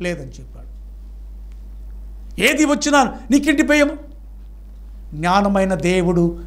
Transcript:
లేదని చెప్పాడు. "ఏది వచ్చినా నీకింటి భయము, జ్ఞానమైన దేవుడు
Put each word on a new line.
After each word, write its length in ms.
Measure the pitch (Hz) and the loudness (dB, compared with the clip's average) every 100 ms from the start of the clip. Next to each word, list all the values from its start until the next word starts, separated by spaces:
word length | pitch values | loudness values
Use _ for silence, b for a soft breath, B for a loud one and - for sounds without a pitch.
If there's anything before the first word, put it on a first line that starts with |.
లేదని 300 | 180 170 131 | -4 -4 -8
చెప్పాడు. 360 | - 127 - - - - - - - - - - - - - - - - - - - | -14 -16 -16 -14 -14 -14 -14 -14 -14 -14 -14 -14 -14 -14 -14 -12 -12 -12 -12 -10 2
"ఏది 240 | 226 302 | 4 4
వచ్చినా 500 | 302 294 294 285 233 B - | 4 2 4 4 4 B 2
నీకింటి 320 | 277 285 294 | 4 4 4
భయము, 340 | 277 294 285 311 - - - - - - - - - - - | 4 4 4 0 -12 -18 -18 -18 -18 -18 -18 -18 -16 -16 -12
జ్ఞానమైన 600 | 151 170 196 202 196 190 | -4 2 4 4 4 2
దేవుడు 680 | 180 170 185 175 175 170 170 | 2 2 4 4 4 2 0